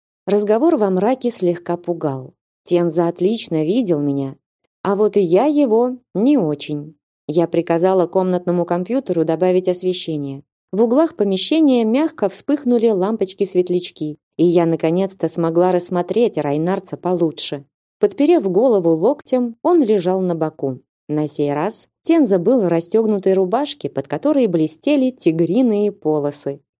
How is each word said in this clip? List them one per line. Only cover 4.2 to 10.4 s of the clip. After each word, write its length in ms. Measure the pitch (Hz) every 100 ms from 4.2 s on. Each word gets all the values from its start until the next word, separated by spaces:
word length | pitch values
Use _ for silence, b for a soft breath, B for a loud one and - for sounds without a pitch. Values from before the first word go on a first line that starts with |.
| 135 135 _ _ _ _
а 140 | 185 196
вот 220 | 208 202
и 40 |
я 240 | 175 180 285
его 520 | 294 277 220 247 254 _ 180
не 220 | 240 294
очень. 580 | 160 147 - 147 147 - _ _ -
Я 200 | 151 165
приказала 600 | 165 165 165 185 190 170
комнатному 580 | 190 185 180 175 175 175
компьютеру 600 | 175 180 254 269 170 160
добавить 420 | 160 185 180 185
освещение. 760 | 180 185 180 - 151 139 135